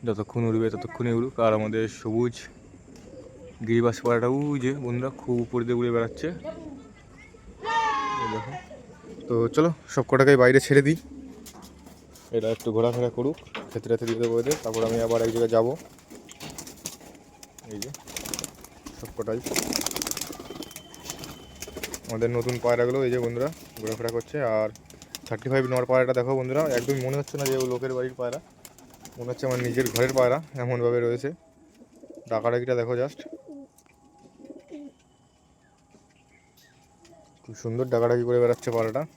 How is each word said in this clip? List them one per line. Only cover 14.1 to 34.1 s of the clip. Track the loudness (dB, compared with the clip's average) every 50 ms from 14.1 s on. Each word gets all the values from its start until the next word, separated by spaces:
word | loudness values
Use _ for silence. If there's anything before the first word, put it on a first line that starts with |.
| 0 0
দেবো | 0 2 2 2
এদের, | 2 2 0 0 0
তারপর | -4 0 0 0
আমি | 2 2 0
আবার | 2 2 2 4
এক | 2 2
জায়গায় | 2 2 2 4
যাবো। | 6 4 4 4 0 -4 -8 -18 -20 -20 -20 -20 -20 -20 -20 -20 -18 -16 -16 -16 -14 -14 -16 -16 -18 -14 -14 -14 -14 -14 -20 -20 -20 -20 -20 -20 -20 -20 -20 -20 -20 -20 -18 -14
এই | -12 -10
যে | -10 -10 -12 -16 -16 -14 -14 -12 -10 -8 -10 -10 -10 -12 -14 -16 -20 -20 -20 -20 -20 -20 -18 -14
সব | -14 -14 -10 -8
কটাই | -6 -6 -6 -6 -6 -4 -4 -4 -4 -4 -4 -4 -4 -4 -6 -6 -6 -6 -6 -8 -8 -10 -12 -14 -14 -14 -14 -14 -14 -14 -16 -18 -20 -20 -20 -18 -14 -14 -14 -14 -14 -16 -16 -18 -20 -20 -18 -16 -16 -14 -14 -12 -12 -12 -12 -14 -10 -8
আমাদের | -4 0 0 0
নতুন | 0 0 0 0 -2 0 2
পায়রাগুলো | 2 4 4 4 2 2 2 0
এই | 2
যে | 0 0
বন্ধুরা | 0 -2 -2 -2 -2 -4 -4 -8 -18 -18 -16 -10
ঘোরাফেরা | -6 -6 -6 -4 -4 -4
করছে। | -4 -4 -6 -4 -6 -4 -2
আর | 0 2 2 0 0 -4 -10 -20 -20 -20 -20 -20 -18 -18 -18 -10 -8
থার্টি | -8 -6 -4 0
ফাইভ | 2 2 2
নর | 2 0 0 0
পায়রাটা | 4 4 4 4 4 2
দেখো | 2 2 2 0
বন্ধুরা, | 0 0 0 0 0 0 2 0 -2
একদম | 0 0 -2 0 0
মনে | -2 -2 -4
হচ্ছে | -4 -6 -6 -4
না | -2
যে | 0 0 0
ও | 0
লোকের | 0 -2 -2 -4 -4 -4
বাড়ির | -4 -4 -6 -6
পায়রা, | -6 -6 -6 -6 -8 -12 -14 -20 _ -20 -20 -20 -20 -20 -20 -20 -20 -20 -20 -14 -12
মনে | -8 -8
হচ্ছে | -8 -4 -2
আমার | -2 -2 0
নিজের | -2 -2 0 0 0 0 2
ঘরের | 2 2 2 4
পায়রা, | 4 4 4 4 0 -2 -8 -8
এমনভাবে | -8 -4 -2 -2 0 2 2 2 2
রয়েছে। | 2 0 -2 -2 -4 -8 -8 -8 _ _ _ _ -20 -20 _ _ -20 _ _ -20 -20 -20 -20 -20 -8 -2
ডাকাডাকিটা | -2 0 2 2 2 2 0 0 0
দেখো | 0 2 0 0
just, | 0 -2 -4 -4 -12 -16 -16 -16 -18 -18 -18 -18 -18 -18 -20 _ _ _ _ _ _ _ -20